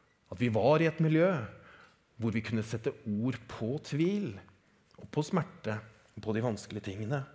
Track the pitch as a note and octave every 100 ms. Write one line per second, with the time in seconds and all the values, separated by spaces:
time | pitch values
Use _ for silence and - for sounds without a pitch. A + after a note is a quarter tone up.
0 | _ _ _ - B2 G#2+ A2+ D#3 E3 D#3+
1 | D#3+ D#3 F3+ E3 G2+ - - - - _
2 | _ - A2+ A2 A2+ A2 G#2 A2+ C3+ -
3 | A2 G#2 B2 A#2 - - A2+ C#3+ - C#3+
4 | E3+ G#3 F3 G2 - _ _ _ _ -
5 | - D3 D#3 F#3 - - A2 G#2+ A2 -
6 | - - G#2+ G#2+ A#2+ G#2 - G#2+ G2+ F#2+
7 | G#2+ C#3 C3+